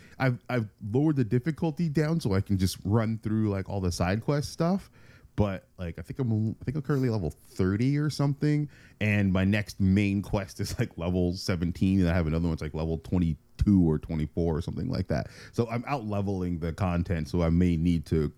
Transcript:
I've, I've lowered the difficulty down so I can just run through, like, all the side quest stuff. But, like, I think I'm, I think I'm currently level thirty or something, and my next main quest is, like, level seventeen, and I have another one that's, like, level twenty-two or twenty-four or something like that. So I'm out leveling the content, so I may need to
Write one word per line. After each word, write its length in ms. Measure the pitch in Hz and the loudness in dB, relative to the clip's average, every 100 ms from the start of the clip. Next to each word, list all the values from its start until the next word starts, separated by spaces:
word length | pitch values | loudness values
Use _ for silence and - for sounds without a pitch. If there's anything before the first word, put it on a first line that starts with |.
| - - | -12 -4
I've, 220 | 131 120 - | -2 -2 -4
I've 180 | 127 104 - 107 | -4 -4 -8 -4
lowered 260 | 117 156 143 | 0 2 0
the 60 | |
difficulty 640 | 113 123 165 147 170 143 170 | 0 0 -2 -2 -4 -2 -2
down 320 | 143 151 165 | 0 0 0
so 140 | - | 0
I 80 | 95 | 0
can 160 | - 98 | 0 0
just 200 | 92 - | 0 -2
run 360 | - 110 110 110 | 0 2 2 -2
through, 280 | 110 110 107 | -2 0 0
like, 180 | 98 95 | 0 -4
all 100 | 101 | -2
the 120 | 92 | -2
side 320 | 85 90 104 | 0 0 0
quest 280 | 113 147 143 | 0 -2 -2
stuff. 380 | - 165 190 - - - - - - | -2 0 0 -4 -18 -20 -20 -12 -2
But, 300 | 101 95 - - | -2 -2 -10 -10
like, 200 | 87 80 | -8 -8
I 40 | |
think 180 | - - | -10 -6
I'm, 300 | 123 110 110 - | -2 0 -2 -4
I 20 | - | -6
think 100 | 143 | -6
I'm 60 | |
currently 280 | - 143 131 | -2 0 0
level 220 | 107 78 - - | 0 -4 -6 -14
thirty 460 | - 95 101 127 143 | -2 0 2 2 2
or 120 | 151 | 0
something, 580 | - 143 139 151 151 147 - - - | 0 0 0 0 0 -2 -8 -20 -4
and 320 | 107 104 98 | 0 2 4
my 140 | 92 95 | 4 4
next 340 | 104 104 - | 2 -2 0
main 420 | 95 95 101 98 | 4 4 4 0
quest 380 | 95 107 95 - | 0 -4 -4 -6
is, 180 | 101 - | -6 -4
like, 200 | 117 - | -4 -2
level 360 | 85 90 90 90 | -2 2 0 0
seventeen, 680 | - 92 87 82 95 98 | -4 -2 -2 0 2 4
and 80 | 87 | 4
I 40 | |
have 140 | 87 80 | 2 2
another 160 | 80 | 0
one 80 | 85 | 0
that's, 100 | 80 | -2
like, 120 | 78 | -4
level 240 | 78 80 80 | -4 -2 -4
twenty-two 840 | - 90 82 78 - - - 98 85 | -2 0 2 0 -8 0 4 6 6
or 80 | 76 | 2
twenty-four 600 | - 80 76 - 85 76 | -2 -4 -4 -2 -2 -2
or 40 | |
something 280 | - 71 85 | -4 -6 -4
like 180 | 85 - | -4 -2
that. 200 | 69 - - - | -4 -6 -12 -8
So 160 | - 117 | -4 -4
I'm 160 | 120 120 | -4 -6
out 180 | 143 107 | -6 -4
leveling 540 | 101 98 95 90 87 | -4 -2 -4 -4 -4
the 140 | 82 | -6
content, 560 | 76 92 87 87 85 76 | -2 0 0 -2 -4 -2
so 140 | 87 | 0
I 60 | 82 | 2
may 280 | 85 90 82 | 4 4 4
need 280 | 87 85 - | 2 0 2
to 240 | 80 76 | 0 0